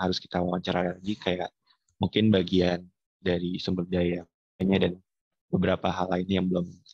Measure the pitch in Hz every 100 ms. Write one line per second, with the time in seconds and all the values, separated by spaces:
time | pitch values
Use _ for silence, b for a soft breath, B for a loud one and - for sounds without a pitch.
0 | 92 90 - 90 90 90 92 90 90 92
1 | 95 107 95 90 87 - _ _ _ _
2 | 87 104 110 95 87 92 90 90 90 _
3 | _ _ 92 87 87 92 - 90 87 90
4 | 87 87 85 _ _ - 95 95 90 90
5 | _ _ _ _ _ - 95 92 92 90
6 | 92 90 92 92 92 90 87 - _